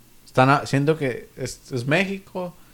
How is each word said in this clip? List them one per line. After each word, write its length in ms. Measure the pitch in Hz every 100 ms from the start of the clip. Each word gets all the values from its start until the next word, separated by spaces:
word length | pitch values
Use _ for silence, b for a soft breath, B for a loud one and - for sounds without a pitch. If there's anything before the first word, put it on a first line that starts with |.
| - - -
están 240 | - 131
a-, 160 | 143 -
siento 320 | 139 143 156
que 320 | 135 113 - -
es, 360 | 123 - -
es 120 | 131 131
México, 640 | 165 196 196 - 185 180 - b